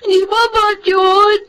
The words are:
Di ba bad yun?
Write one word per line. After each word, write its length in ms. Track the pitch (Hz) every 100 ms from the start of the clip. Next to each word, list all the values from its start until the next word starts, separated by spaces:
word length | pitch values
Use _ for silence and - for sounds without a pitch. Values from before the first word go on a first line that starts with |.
| 453
Di 140 | 381 392
ba 120 | 427 466
bad 340 | 453 427 403 -
yun? 540 | 381 381 381 415 415